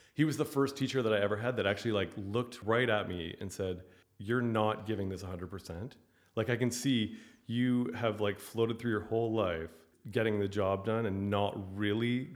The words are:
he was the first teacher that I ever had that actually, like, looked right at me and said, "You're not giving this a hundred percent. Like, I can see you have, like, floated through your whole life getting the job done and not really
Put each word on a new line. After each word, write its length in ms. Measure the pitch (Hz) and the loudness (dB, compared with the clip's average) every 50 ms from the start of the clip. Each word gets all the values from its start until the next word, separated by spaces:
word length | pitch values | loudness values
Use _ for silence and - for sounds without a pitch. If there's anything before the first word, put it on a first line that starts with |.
| - - _ | -20 -6 _
he 100 | - 151 | 2 2
was 140 | 156 135 | 2 2
the 80 | 135 151 | 0 -2
first 320 | 151 - 139 135 135 - | -2 2 2 2 2 0
teacher 240 | - 131 127 - 135 | -2 -2 -2 0 0
that 100 | 117 110 110 | 2 2 4
I 60 | 101 | 4
ever 160 | 101 101 104 | 2 2 0
had 200 | 101 113 123 127 | 0 -2 -2 0
that 80 | 110 95 | 2 2
actually, 240 | 98 104 - - 117 | 2 2 2 0 0
like, 180 | 107 101 95 92 - | 0 0 0 -2 -4
looked 440 | - 98 98 104 120 123 120 - - 98 | -8 -6 -4 -2 -2 -2 -4 -6 -6 0
right 260 | 107 113 120 127 117 | 2 2 4 4 4
at 180 | 107 104 98 - | 2 2 0 -2
me 260 | 87 90 82 85 - - | -4 -6 -6 -8 -8 -8
and 100 | 101 95 | -10 -8
said, 300 | - - 98 92 90 90 - - - - _ _ _ - | -6 -4 -4 -4 -4 -6 -8 -16 -20 -20 _ _ _ -10
"You're 220 | 101 101 120 127 | -4 -2 0 0
not 440 | 120 120 110 110 107 107 107 107 104 | 2 2 2 2 4 2 2 0 -2
giving 240 | 107 110 101 98 95 | -4 -2 -2 -2 -2
this 140 | 95 92 98 | -4 -6 -6
a 20 | |
hundred 200 | 92 92 87 90 90 | -8 -8 -6 -8 -8
percent. 460 | 98 90 - - 85 85 107 143 - - _ _ _ _ _ _ - | -10 -10 -10 -10 -8 -8 -8 -10 -12 -16 _ _ _ _ _ _ -2
Like, 140 | 113 110 127 | -2 0 2
I 40 | 120 | 2
can 140 | 117 127 120 | 2 2 0
see 480 | 120 - - 139 131 113 107 101 - - - - - - _ | 0 0 0 2 2 2 2 0 -4 -10 -16 -20 -20 -16 _
you 440 | - 113 120 123 127 123 123 123 120 - | -4 0 2 2 2 2 2 0 0 -2
have, 260 | 104 120 110 104 104 | 0 0 0 0 2
like, 160 | 104 101 98 - | 0 0 0 -2
floated 380 | - - - 110 113 113 117 | -6 -6 0 0 2 2 0
through 140 | 113 - 120 | -2 -2 0
your 100 | 110 104 | 0 0
whole 320 | 104 - 113 113 117 113 110 | -2 0 0 0 0 2 2
life 380 | 113 101 90 85 80 82 82 - - - _ _ _ - - | 2 2 2 0 -2 -4 -8 -10 -16 -20 _ _ _ -8 -2
getting 280 | 101 120 110 113 107 101 | 0 2 2 2 2 2
the 80 | 101 | 0
job 380 | 98 98 104 98 95 98 98 98 | 0 0 2 2 2 2 2 0
done 200 | 113 110 113 117 | 0 0 0 0
and 220 | 101 95 98 98 101 | 0 0 0 0 2
not 280 | 101 101 101 98 - 101 95 95 95 | 2 2 2 0 0 -4 -6 -8 -4
really 520 | 101 104 104 104 113 117 120 123 127 131 - - | -2 0 0 2 2 2 2 0 0 -2 -6 -12